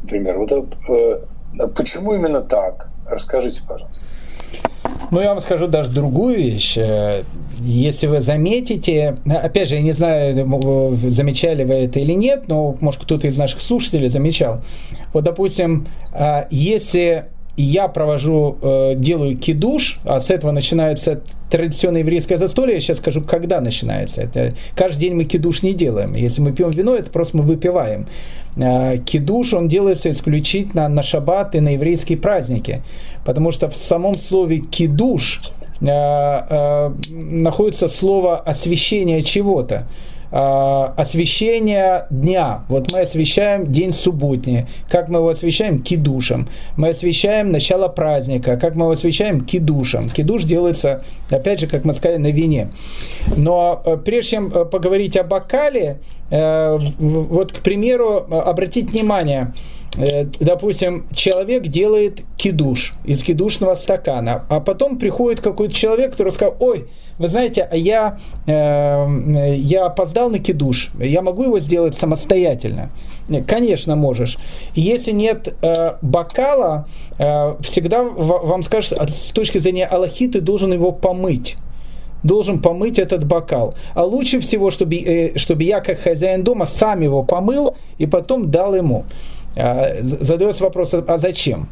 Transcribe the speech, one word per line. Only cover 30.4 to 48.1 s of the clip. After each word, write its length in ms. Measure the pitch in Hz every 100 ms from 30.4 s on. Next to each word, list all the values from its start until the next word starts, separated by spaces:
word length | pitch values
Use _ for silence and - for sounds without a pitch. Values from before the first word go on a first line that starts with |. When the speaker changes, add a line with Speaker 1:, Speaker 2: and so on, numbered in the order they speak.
| 147 196 202 165 147
Speaker 2:
на 140 | 147
шаббат 520 | 135 156 143 190 196
и 60 | 160
на 140 | 147
еврейские 420 | 139 151 170 - 165
праздники, 680 | 196 196 120 120 123 - - - - - -
потому 260 | 143 165
что 160 | 160 156
в 80 | -
самом 380 | - 170 190
слове 460 | 202 - 185 170 160
кидуш, 840 | - - 160 143 247 185 - - - - - -
а, 640 | 143 143 143 147 143 143 -
а, 460 | 151 147 147 147 139 -
находится 800 | 165 156 165 165 156 208 - 165
слово 500 | - 190 196 180 170
освящение 840 | - 147 170 165 - 208 180 160
чего-то. 640 | 147 202 202 175 113 104 117 - - - -
А, 600 | 139 139 139 139 135 135 -
освящение 1120 | 147 160 131 - 220 233 214 202 190 185 -
дня. 560 | 131 151 185 147 104 -
Вот 200 | 135 123
мы 100 | 185
освящаем 720 | 175 160 151 - 202 202 160
день 220 | 135 185
субботний. 720 | 156 185 156 143 127 131 120 123 - -
Как 220 | 175 170
мы 80 | 170
его 100 | 165
освящаем? 540 | 160 170 160 214 147
Кидушем. 640 | 123 170 143 131 - 123 123 - - -
Мы 120 | 156
освящаем 640 | 165 175 165 202 214 208
начало 360 | 151 - 185 190
праздника. 680 | - 156